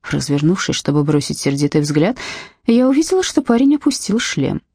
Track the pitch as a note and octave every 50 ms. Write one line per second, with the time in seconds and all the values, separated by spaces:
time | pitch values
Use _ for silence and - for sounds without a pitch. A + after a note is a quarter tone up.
0 | - - - C#3+ C3 - C#3+ C#3+ D3 D#3 F#3 G3 - - C#3+ - - - C#3+ D3
1 | D3 D3 D3+ D3 C#3 - - - - C#3+ C#3 C#3 D3 C#3+ - D#3 D3 D3 C#3+ D3+
2 | D#3 G3+ B3 - - - - - - - _ _ _ - A#3 A#3+ B3+ C4 C4+ C#4+
3 | D#4+ - F#4+ F#4 F#4 - - D#4 C#4+ - A#3+ A#3 C4+ C#4 D4 C#4+ - D4+ C4+ -
4 | - - G3 A#3+ - - - E3 C3+ - - - _ _